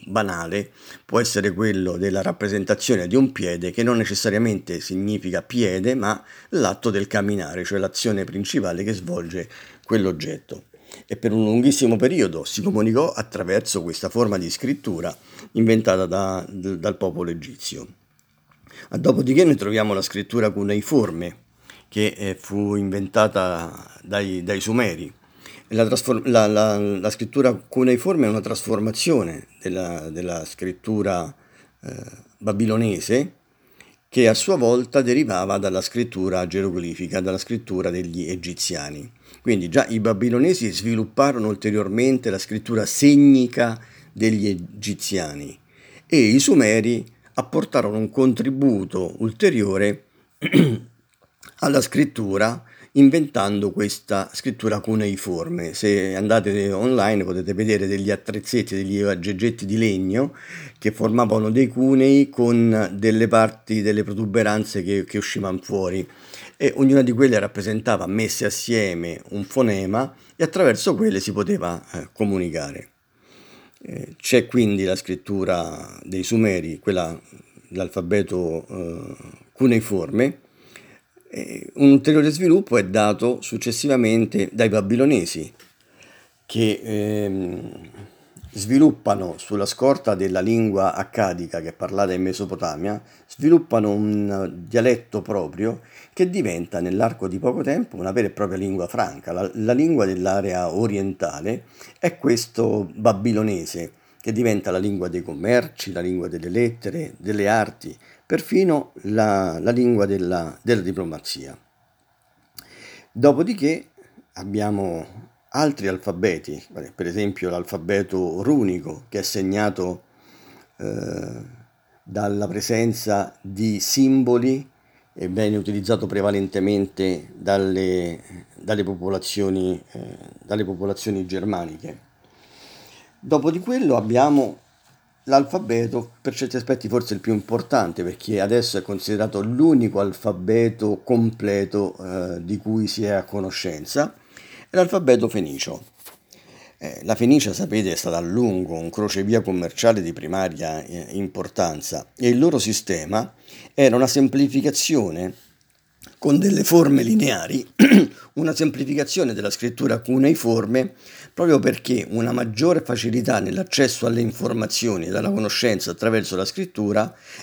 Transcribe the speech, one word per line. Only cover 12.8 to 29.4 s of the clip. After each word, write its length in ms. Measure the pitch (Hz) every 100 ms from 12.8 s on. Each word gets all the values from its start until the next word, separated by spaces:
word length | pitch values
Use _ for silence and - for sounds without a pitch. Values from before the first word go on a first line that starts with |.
| 113 117 165
attraverso 720 | - 110 98 90 101 117 98
questa 260 | 82 78 95
forma 300 | 117 113 98
di 120 | 82
scrittura 640 | - 123 139 107 85 85 - _ - -
inventata 540 | 110 113 110 107 95 92
da, 380 | 92 95 92 -
d-, 280 | 98 95 90
dal 200 | 101 95
popolo 340 | 95 85 87
egizio. 560 | 82 71 - - 67 - - _ _ _ _ _ _ - - -
Dopodiché 540 | - 165 220 127 135
noi 120 | 175 139
troviamo 380 | 98 110 107
la 80 | 98
scrittura 480 | - 101 98 117 107
cuneiforme, 840 | 98 101 104 - 147 101 82 87 - _ _ - - _
che, 260 | 107 107 -
eh, 200 | 98 92
fu 360 | - 101 101
inventata 1160 | 104 98 101 95 113 107 101 92 85 85 - - -
dai, 400 | - 101 98 92
dai 180 | 90 98
Sumeri. 520 | 107 117 110 80 73 - _ _ - - -
La 180 | 110 110
trasform-, 400 | - - 113 135
la, 200 | 117 107
la, 320 | 107 107 104
la 320 | 104 98 104
scrittura 440 | - 113 139 127
cuneiforme 720 | 104 - 131 127 123 185 170 110
è 20 |
una 120 | 107
trasformazione 1080 | - 107 - 107 110 110 170 139 87 78